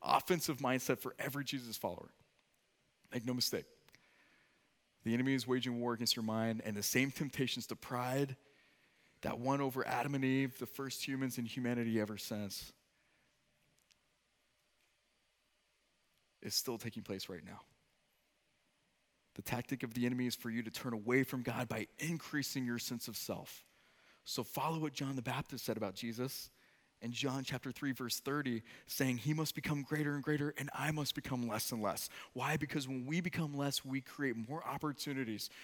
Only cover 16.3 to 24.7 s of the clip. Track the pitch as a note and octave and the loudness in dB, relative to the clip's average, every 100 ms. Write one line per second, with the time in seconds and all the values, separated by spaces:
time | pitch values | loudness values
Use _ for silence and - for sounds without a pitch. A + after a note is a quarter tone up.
16.3 | _ - - - A#2 A#2 A2+ G2 F#2+ - | _ -2 0 2 -2 -4 -6 -4 -4 -4
17.3 | F2 F2 - - _ _ _ _ _ _ | -8 -10 -14 -18 _ _ _ _ _ _
18.3 | _ _ _ _ _ _ _ _ _ _ | _ _ _ _ _ _ _ _ _ _
19.3 | - - A2+ - C3 B2 A#2 A#2+ B2+ B2 | -10 -2 -2 0 -2 -2 2 2 4 2
20.3 | - A#2+ A2+ A2 - C3 A2+ G#2 C3 B2+ | 0 -2 -2 -2 -4 -2 -2 4 6 6
21.3 | C3 A#2+ A#2 B2 A2 - - D#3 E3+ - | 2 -2 -2 -2 -2 -4 -4 -2 -2 -2
22.3 | D3+ C3 C#3 B2 A#2+ - A#2+ - G#2+ - | -2 -2 0 0 0 -2 -4 -4 -6 -4
23.3 | F#2 - - - _ _ - - - - | -4 -6 -14 -18 _ _ -20 -20 -18 -6
24.3 | - A2+ - D3 | -4 -4 -2 0